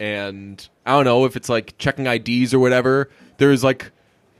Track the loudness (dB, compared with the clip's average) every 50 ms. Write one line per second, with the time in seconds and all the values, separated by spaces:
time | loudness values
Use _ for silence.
0 | -8 -8 -6 -6 -8 -10 -12 -14 -16 -18 -18 -20 -20 -20 _ _ -4 0 2 2
1 | 4 4 4 2 2 0 -2 -6 -6 -4 -4 -4 -4 -8 -10 -6 -4 -4 -4 -4
2 | -2 -2 -2 -2 -2 -2 0 0 0 2 2 2 4 4 2 2 2 2 0 0
3 | -2 -6 _ _ _ _ _ 2 4 4 4 4 2 0 -2 -2 -8 -18 _ _
4 | _ _ _ _ _ _ _